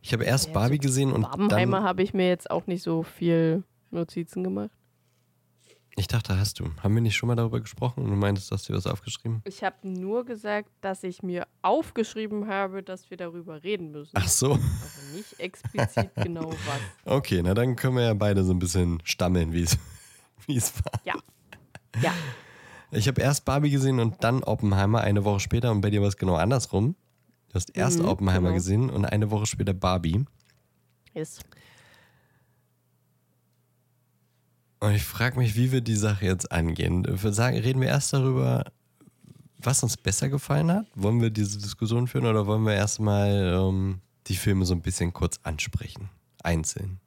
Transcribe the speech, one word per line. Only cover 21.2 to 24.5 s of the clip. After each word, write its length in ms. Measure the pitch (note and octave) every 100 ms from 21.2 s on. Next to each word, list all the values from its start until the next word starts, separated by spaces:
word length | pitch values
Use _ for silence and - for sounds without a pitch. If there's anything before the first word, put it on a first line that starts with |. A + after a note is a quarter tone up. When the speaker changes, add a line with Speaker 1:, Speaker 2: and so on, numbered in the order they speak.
| _ _ _ - _ - _ A2+
Speaker 2:
Ja. 140 | D#3 F3 D3 A#2+ - - - - -
Speaker 1:
Ich 160 | - A2
habe 120 | B2+
erst 200 | C3 C#3+ -
Barbie 260 | C3+ D3
gesehen 280 | C#3 C3+ C3
und 240 | A2+ -
dann 200 | A2+ C3
Oppenheimer 580 | -